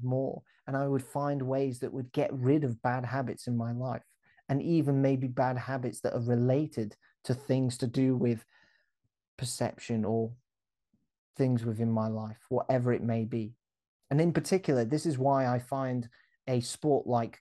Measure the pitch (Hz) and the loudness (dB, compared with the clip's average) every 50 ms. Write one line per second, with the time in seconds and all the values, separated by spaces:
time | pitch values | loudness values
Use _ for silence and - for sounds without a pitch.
0 | 120 127 127 131 135 - - - - _ _ _ _ - 135 135 139 139 139 135 | -2 -2 0 0 0 -2 -4 -8 -12 _ _ _ _ -6 -2 -2 0 0 0 0
1 | 135 - - 143 143 143 143 139 131 127 131 135 139 135 123 127 131 117 - 131 | -2 -4 -6 -4 -2 -2 -2 -2 -2 -2 0 0 0 0 -2 -4 -6 -6 -6 -6
2 | 127 123 - 147 139 - - 131 123 131 147 156 147 127 113 - - 127 123 127 | -8 -4 -2 -2 -2 0 -2 0 2 4 4 4 4 0 -2 -2 -2 -2 0 0
3 | 123 120 127 139 131 117 - - - 123 120 117 117 117 120 120 127 - 120 - | -2 -4 -4 -4 -4 -4 -6 -8 -6 -4 -2 -2 -2 -2 -4 -4 -6 -6 -6 -8
4 | - _ _ _ _ _ _ _ _ - 135 143 - 165 170 165 139 143 139 135 | -12 _ _ _ _ _ _ _ _ -2 -2 -2 0 2 2 2 4 4 4 4
5 | 135 135 139 131 131 127 120 139 131 127 127 123 120 131 135 131 123 120 - - | 4 4 4 2 0 -2 0 0 0 0 0 -2 -4 -4 -4 -4 -4 -6 -6 -4
6 | - - - 123 117 120 120 120 120 127 127 143 156 156 - 117 110 104 - _ | -4 -2 -2 0 0 2 4 4 4 4 4 2 2 0 -2 -4 -4 -4 -6 _
7 | _ _ _ _ _ - 127 127 - - 131 131 131 123 123 - - 117 117 135 | _ _ _ _ _ -2 -2 -2 0 0 0 2 2 0 0 -2 -4 -2 0 2
8 | 131 131 131 123 - 120 117 110 - _ _ _ _ _ _ _ _ _ _ _ | 2 4 4 2 2 2 0 0 -4 _ _ _ _ _ _ _ _ _ _ _
9 | _ _ _ _ _ _ _ - 127 123 - - 123 110 - - - - 117 113 | _ _ _ _ _ _ _ -8 -8 -8 -4 -4 -4 -4 -4 -8 -8 -4 -2 -2
10 | 107 101 113 113 113 110 120 - _ _ _ _ _ _ _ _ _ _ _ _ | 0 0 0 0 -2 -4 -6 -12 _ _ _ _ _ _ _ _ _ _ _ _
11 | _ _ _ _ _ _ _ - 135 127 127 117 113 120 110 110 117 113 113 110 | _ _ _ _ _ _ _ 0 2 2 2 2 0 -2 -2 0 0 0 2 0
12 | 110 110 110 110 110 107 107 - - _ 131 120 - - 131 127 123 123 120 - | 0 -2 -4 -4 -6 -8 -12 -14 -8 _ -2 -2 0 2 0 2 2 2 0 0
13 | 98 117 113 113 110 110 123 117 110 107 120 - _ _ _ _ _ _ _ _ | 0 0 0 0 -2 -2 -4 -4 -6 -6 -10 -16 _ _ _ _ _ _ _ _
14 | _ _ 139 147 165 170 156 165 151 - 196 185 190 - 139 123 117 110 143 151 | _ _ 2 2 4 4 2 0 0 2 0 0 2 2 2 2 2 2 0 0
15 | - 170 147 123 131 139 139 135 131 123 123 123 123 - 139 135 135 127 127 123 | 0 0 0 2 2 2 4 4 2 2 0 0 -2 -4 -4 -4 -2 -2 -2 -4
16 | 120 120 - _ _ _ _ _ _ - 131 123 120 - - - - 151 143 123 | -4 -6 -12 _ _ _ _ _ _ -2 -2 0 -2 -2 -8 -2 2 2 2 2
17 | - - 123 120 113 107 - - | 2 2 0 0 0 -2 -6 -14